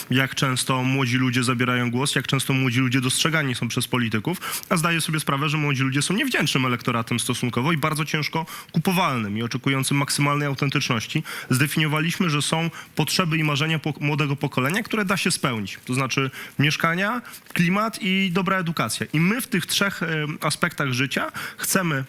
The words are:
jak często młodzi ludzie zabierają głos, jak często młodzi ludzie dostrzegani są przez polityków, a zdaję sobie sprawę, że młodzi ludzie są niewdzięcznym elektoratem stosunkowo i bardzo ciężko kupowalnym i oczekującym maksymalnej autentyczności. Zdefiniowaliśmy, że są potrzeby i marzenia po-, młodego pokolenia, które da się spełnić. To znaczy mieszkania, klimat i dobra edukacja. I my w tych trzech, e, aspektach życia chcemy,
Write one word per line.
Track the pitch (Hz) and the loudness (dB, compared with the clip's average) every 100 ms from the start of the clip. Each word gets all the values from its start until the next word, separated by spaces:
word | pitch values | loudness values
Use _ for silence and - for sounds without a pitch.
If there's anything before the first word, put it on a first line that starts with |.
| - | 0
jak | 131 135 | 0 2
często | - 139 127 - 131 | 0 0 0 0 0
młodzi | 131 135 127 127 | 2 2 2 2
ludzie | 127 123 | 2 2
zabierają | 120 120 123 123 120 | 2 2 2 2 0
głos, | 120 143 | 0 0
jak | 143 127 | 0 0
często | 135 - | 0 0
młodzi | 135 131 120 | 2 2 2
ludzie | 131 131 | 2 2
dostrzegani | 127 - 165 160 139 | 0 0 2 2 0
są | 120 120 | -2 -2
przez | 127 120 | -2 -2
polityków, | 127 117 110 101 185 - - - | 0 0 0 -2 -4 -6 -8 0
a | 180 | 0
zdaję | 170 165 | 2 0
sobie | 156 156 | 0 -2
sprawę, | - 139 151 | 0 0 0
że | 151 | 0
młodzi | 147 131 | 0 2
ludzie | 135 139 | 0 0
są | - | 0
niewdzięcznym | 190 294 320 170 143 127 | 0 0 0 0 2 2
elektoratem | 120 - 117 113 123 | 0 0 -2 0 -2
stosunkowo | - 123 123 120 135 | -2 -2 -2 0 0
i | 170 | 2
bardzo | 156 151 | 0 -2
ciężko | 156 156 143 165 160 - - | -2 -2 -2 -4 -6 -10 -4
kupowalnym | 175 196 180 170 127 104 107 | 0 2 2 2 2 0 -2
i | |
oczekującym | 117 127 139 135 135 143 | -2 -2 0 0 2 0
maksymalnej | 135 - 143 143 147 | 0 2 2 2 0
autentyczności. | 131 143 143 - 117 - 156 - - - | 0 0 0 0 -2 -2 -4 -4 -10 -2
Zdefiniowaliśmy, | 123 147 - 156 151 165 - 180 | 0 2 2 0 0 0 0 0
że | 147 | 2
są | - 165 165 - - - | 2 0 0 -4 -6 -2
potrzeby | 151 - 180 160 | 0 2 2 2
i | |
marzenia | 151 139 160 160 | 2 2 2 0
po-, | 156 139 | 0 -2
młodego | 147 151 147 143 | 0 2 2 0
pokolenia, | 143 - 127 202 | 0 0 2 0
które | - 220 | 0 0
da | 196 196 | 2 0
się | 190 | 0
spełnić. | - 147 113 98 - | 0 0 0 -4 -8
To | - | -4
znaczy | 127 135 143 135 - - - | -2 0 0 -2 -4 -8 0
mieszkania, | 143 - 170 170 202 247 - - - | 0 2 0 2 -2 -2 -8 -16 -6
klimat | - 175 196 220 - | 0 2 2 0 -2
i | 196 190 190 | 0 2 2
dobra | 175 185 190 | 0 2 0
edukacja. | 170 160 117 - 110 | 0 -2 -2 -4 -2
I | 151 | 2
my | 175 240 | 2 2
w | - | 0
tych | 180 - | -2 -2
trzech, | - 196 - | 0 -2 -2
e, | 165 160 151 - | -2 -2 -2 -2
aspektach | 156 - 170 - 143 | -4 0 0 0 -2
życia | 123 135 - 320 - - - | 0 0 -2 -4 -6 -10 -6
chcemy, | - 190 175 139 | 0 2 2 0